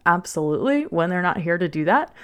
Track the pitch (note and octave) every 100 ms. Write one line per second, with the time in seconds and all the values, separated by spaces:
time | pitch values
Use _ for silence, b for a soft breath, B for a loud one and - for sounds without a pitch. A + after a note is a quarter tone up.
0 | - F3 - - D3+ D3+ C4 C#4+ D4+ E3+
1 | E3 F3+ F3+ - E3 E3+ F3 D#3 D#3 A#3+
2 | - B